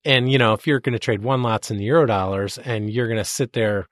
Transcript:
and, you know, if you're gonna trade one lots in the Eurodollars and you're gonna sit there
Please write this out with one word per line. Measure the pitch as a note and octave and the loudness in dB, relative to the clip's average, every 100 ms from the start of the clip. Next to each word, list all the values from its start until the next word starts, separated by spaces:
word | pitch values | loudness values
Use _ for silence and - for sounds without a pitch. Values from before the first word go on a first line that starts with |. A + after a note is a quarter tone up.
and, | D3+ C3 B2+ | 0 2 4
you | C3+ | 4
know, | A#2 | 4
if | G#2+ - | 2 0
you're | C#3 | 0
gonna | - A#2+ | 0 -2
trade | - G#2 | -2 -2
one | A2+ C3 | -2 -2
lots | A#2+ A2 - | 0 -2 -2
in | G#2 | -4
the | G2+ | 2
Eurodollars | E3 C3+ G2+ F#2+ G2 G2+ - | 2 4 2 0 -2 -4 -6
and | B2+ A2+ G#2+ | -6 -4 -2
you're | A2+ A#2 | -2 -2
gonna | A2 | -2
sit | G2 - B2+ | -4 -4 -4
there | B2 G#2+ G2+ F2+ | 0 0 -2 -6